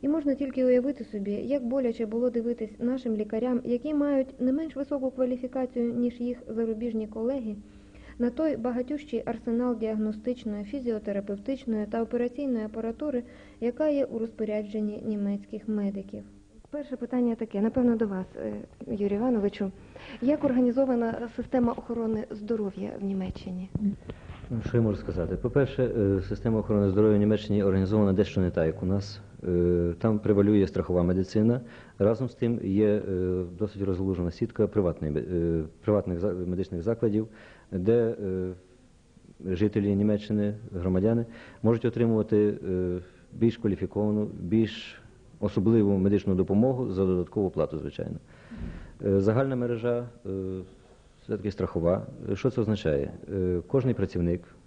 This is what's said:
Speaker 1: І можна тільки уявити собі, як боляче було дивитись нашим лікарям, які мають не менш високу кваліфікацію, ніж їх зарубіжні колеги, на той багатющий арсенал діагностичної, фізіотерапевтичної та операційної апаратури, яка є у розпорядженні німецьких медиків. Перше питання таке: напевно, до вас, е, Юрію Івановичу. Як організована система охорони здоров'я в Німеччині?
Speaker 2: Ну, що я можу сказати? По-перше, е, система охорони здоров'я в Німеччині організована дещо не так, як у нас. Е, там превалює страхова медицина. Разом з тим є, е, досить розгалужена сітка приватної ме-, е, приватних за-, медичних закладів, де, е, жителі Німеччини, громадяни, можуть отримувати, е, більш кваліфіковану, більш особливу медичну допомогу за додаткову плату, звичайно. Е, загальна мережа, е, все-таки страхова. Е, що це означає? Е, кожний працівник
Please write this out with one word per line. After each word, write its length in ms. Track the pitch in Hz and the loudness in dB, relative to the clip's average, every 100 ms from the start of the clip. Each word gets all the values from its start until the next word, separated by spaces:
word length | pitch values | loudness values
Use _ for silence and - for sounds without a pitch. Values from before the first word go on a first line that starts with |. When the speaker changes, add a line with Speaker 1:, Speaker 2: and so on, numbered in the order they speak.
Speaker 1:
І 60 | 277 | 2
можна 280 | 320 285 269 | 2 2 0
тільки 300 | 277 254 254 | -2 2 4
уявити 380 | 247 254 262 | 6 4 -4
собі, 280 | - 208 196 | -6 -6 -4
як 340 | 202 - 277 240 | -4 -2 -2 0
боляче 400 | 269 247 226 220 | 0 0 -2 -2
було 240 | 226 247 | 0 0
дивитись 500 | 240 233 240 214 214 | 0 -2 -4 -6 -4
нашим 360 | 240 262 254 214 | -2 -2 -2 -2
лікарям, 460 | 214 220 247 247 233 | -2 -2 0 -2 0
які 280 | 240 294 | -2 0
мають 480 | 302 285 277 262 - | 0 2 2 0 0
не 100 | 254 | 0
менш 240 | 269 320 269 | 0 -2 -6
високу 360 | 277 285 262 | -4 -2 -2
кваліфікацію, 840 | 254 254 247 254 262 254 254 233 | -2 -2 -2 -4 -4 -4 -2 -2
ніж 260 | 240 240 240 | 0 -2 -2
їх 180 | 240 247 - | -6 -6 -6
зарубіжні 600 | 220 226 220 240 220 214 | -4 -2 -2 -2 -4 -4
колеги, 480 | 214 226 277 226 202 - - - - - - | -4 -2 -2 -4 -8 -12 -20 -20 -20 -20 -2
на 100 | 240 | -2
той 280 | 247 320 269 | 2 0 0
багатющий 680 | 233 240 254 294 - 233 - | -2 -2 -4 -6 -4 -6 -4
арсенал 520 | 226 - 233 247 233 | -6 -2 0 0 0
діагностичної, 880 | 220 214 214 214 233 247 226 208 | -2 -2 -2 -4 -4 -4 -4 -6
фізіотерапевтичної 1200 | 208 285 240 220 214 196 202 202 202 269 - 220 208 | -6 -6 -4 -4 -2 -4 -4 -6 -4 -6 -2 -4 -2
та 160 | 226 | -4
операційної 640 | 226 240 240 240 285 240 214 | -2 -2 -2 -2 -2 -2 -2
апаратури, 580 | 220 226 226 302 254 240 - - - | -6 -6 -4 -4 -4 -6 -16 -20 -6
яка 280 | 233 240 311 | -4 0 2
є 160 | 285 269 | 2 0
у 140 | 226 | -2
розпорядженні 840 | 226 - 214 214 208 214 214 208 - | -6 -4 -4 -2 -4 -4 -4 -4 -4
німецьких 600 | 208 202 202 202 220 - | -2 -2 -2 -6 -12 -4
медиків. 560 | 214 202 98 95 208 202 - - - - | -2 -2 -4 -10 -12 -14 -20 -20 -20 -10
Перше 240 | 294 294 262 | -10 -8 -8
питання 400 | 240 254 240 226 | -4 0 2 0
таке: 260 | 226 196 | -2 0
напевно, 340 | 214 240 247 226 | 0 4 2 4
до 120 | 220 | 0
вас, 180 | 190 185 - 214 | -2 -6 -6 -8
е, 80 | 208 - - - | -8 -12 -16 -8
Юрію 320 | 226 202 202 | -2 0 0
Івановичу. 520 | 247 233 196 - 196 - - - - - | 2 2 0 0 -4 -4 -18 -18 -16 -4
Як 220 | 240 294 | 0 2
організована 840 | 294 247 247 240 269 240 233 226 233 233 | 2 4 2 4 2 2 0 -2 -8 -8
система 380 | 233 262 240 | -2 2 2
охорони 520 | 226 - 233 226 220 214 | 0 -6 -4 -2 -2 -4
здоров'я 580 | 214 208 226 208 190 202 - | -10 -4 -2 -2 -4 -8 -6
в 20 | |
Німеччині? 680 | 196 196 185 - - 185 190 - 208 208 - - - - - | -4 -2 -4 -6 -8 -8 -8 -4 -4 -4 -12 -16 -14 -16 -8
Speaker 2:
Ну, 120 | 117 101 | -6 0
що 100 | 120 | 2
я 60 | |
можу 140 | 113 98 | 2 0
сказати? 380 | - - 87 92 | -4 -4 -2 -2
По-перше, 560 | 131 131 135 - 123 117 | 0 2 0 0 -2 2
е, 240 | 98 98 | 2 2
система 380 | 95 104 120 110 | 0 -4 0 0
охорони 300 | 101 104 101 | 2 2 4
здоров'я 260 | 95 107 104 | 6 6 6
в 40 | |
Німеччині 440 | 104 107 - 104 | 4 2 2 2
організована 500 | 98 95 95 107 101 | 4 4 4 4 4
дещо 280 | 95 101 - | 4 2 2
не 100 | 90 | 0
так, 160 | 87 80 | 2 0
як 160 | 78 | 0
у 20 | 90 | 0
нас. 360 | 98 98 - - - - | -2 -2 -12 -16 -10 -2
Е, 460 | 87 87 87 85 85 | 2 4 4 2 0
там 200 | 113 107 | 0 2
превалює 480 | 101 101 101 107 92 | 4 4 6 6 4
страхова 360 | - 87 90 | 2 2 4
медицина. 580 | 87 92 92 110 110 123 127 - - - | 4 2 2 2 4 2 -2 -18 -20 2
Разом 300 | 98 110 127 | 2 2 -2
з 60 | - | -2
тим 240 | 117 120 | -2 0
є, 240 | - 98 107 | 0 4 4
е, 560 | 104 - 92 92 92 87 87 | 4 0 -2 0 0 -4 -4
досить 220 | 104 98 | -6 -4
розгалужена 500 | 98 92 95 92 87 | -2 0 0 0 -2
сітка 360 | - 117 - 107 | -2 -6 0 0
приватної 460 | 107 90 80 78 | 4 2 0 -2
ме-, 60 | 76 | -2
е, 420 | 60 87 85 82 78 - | -2 0 0 0 -2 -6
приватних 360 | - 104 92 87 | 0 2 2 -2
за-, 140 | 98 | -2
медичних 480 | 90 87 90 92 87 | -2 -4 -4 -4 -4
закладів, 460 | 85 113 117 104 110 - - - - | -4 0 0 0 -4 -10 -20 -20 -8
де, 440 | 98 90 117 113 113 | -4 2 4 2 -2
е, 260 | 98 92 92 90 - - - _ _ - - - 92 | -4 -4 -4 -8 -18 -20 -20 _ _ -20 -20 -14 -6
жителі 500 | 90 104 107 101 101 | 0 2 2 2 4
Німеччини, 600 | 104 104 - 107 104 107 - | 4 2 0 0 0 -2 -8
громадяни, 520 | 92 90 92 101 117 117 - - - | -4 0 4 4 2 0 -8 -20 -2
можуть 220 | 110 117 120 | 2 2 2
отримувати, 680 | 113 117 110 104 107 104 - - | 2 2 2 2 4 4 2 -4
е, 300 | 92 92 90 90 - - | -2 -2 -4 -8 -20 -18
більш 240 | - 117 113 | 2 2 2
кваліфіковану, 680 | 113 95 92 101 107 104 107 104 | -2 -2 -2 -2 0 0 -2 -6
більш 640 | 90 107 110 - - - - - - - | 0 2 2 -2 -14 -18 -20 -20 -20 -4
особливу 580 | 104 - 98 113 101 101 | -2 2 4 6 6 4
медичну 380 | 95 101 - 92 | 4 2 2 0
допомогу 560 | 92 98 127 127 120 | 2 4 4 2 -2
за 140 | 92 95 | 0 2
додаткову 440 | 90 87 - 95 | 2 0 0 -2
плату, 300 | 80 73 78 | 0 -2 -2
звичайно. 360 | 76 - 80 80 - - - - - - - - 101 | -8 -8 -8 -8 -12 -20 -18 -12 -12 -12 -16 -4 2
Е, 140 | 98 | 4
загальна 360 | 98 110 135 127 | 4 4 2 0
мережа, 520 | 120 117 120 120 123 - 98 | -2 -2 0 -2 -4 -12 -8
е, 40 | 95 95 92 92 - - - - - | -6 -6 -8 -10 -18 -20 -20 -20 -20
все-таки 280 | - 107 104 | -8 -4 -4
страхова. 560 | 98 95 - 85 92 107 - - | -2 -2 2 2 2 0 -12 -6
Е, 40 | 101 | 0
що 140 | 131 | 0
це 120 | 123 | 0
означає? 500 | 104 104 80 71 69 - - | 0 0 2 0 -2 -8 -8
Е, 280 | 95 92 90 82 | -2 0 0 0
кожний 260 | 135 127 | 0 2
працівник 480 | 113 98 90 87 87 - - | 0 -2 0 0 0 -6 -20